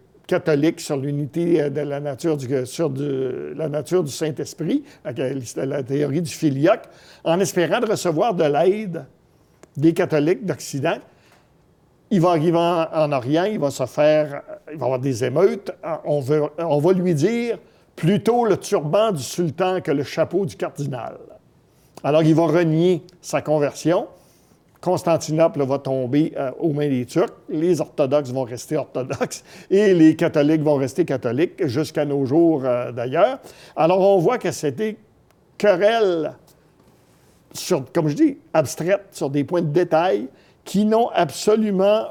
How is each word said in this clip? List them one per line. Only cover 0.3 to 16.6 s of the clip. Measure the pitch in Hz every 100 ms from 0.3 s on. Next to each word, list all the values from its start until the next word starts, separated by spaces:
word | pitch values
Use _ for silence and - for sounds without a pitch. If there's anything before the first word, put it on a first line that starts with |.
| 185 - 147 156 170
sur | - 143
l'unité, | 143 143 143 165 170 160
euh, | 147
de | 139
la | 147 143
nature | 147 135 170 151
du, | 123 135 127
sur | - 160
du, | 135 143 131 131 139 147 151
la | 156
nature | 147 - 175
du | 151
Saint-Esprit, | - 156 131 139 - 165 285 - - -
la, | 120 131 139 117 165 135
la | 143
théorie | 131 139 143 147
du | 170
filioque, | - 156 135 156 339 - - - -
en | - 170
espérant | 196 180 160 220
de | 311
recevoir | 302 180 151 233
de | 185
l'aide | 151 143 185 208 214 165 139 _ _ _ _ _ - -
des | 160
catholiques | 170 170 151 147 240 196
d'Occident | 131 - 139 156 233 - _ _ _ _ _ _ _ _ _ -
il | 196
va | 175
arriver | 170 165 165
en, | 170 175 160
en | 160 151
Orient, | 139 120 160 196
il | 214
va | 143
se | - 127
faire, | - 151 151 151 139 - - -
il | 156
va | 123
avoir | 131
des | 135 113
émeutes. | 123 139 202 233 - - 156 156 -
On | 147
veut, | 127 151 147
on | -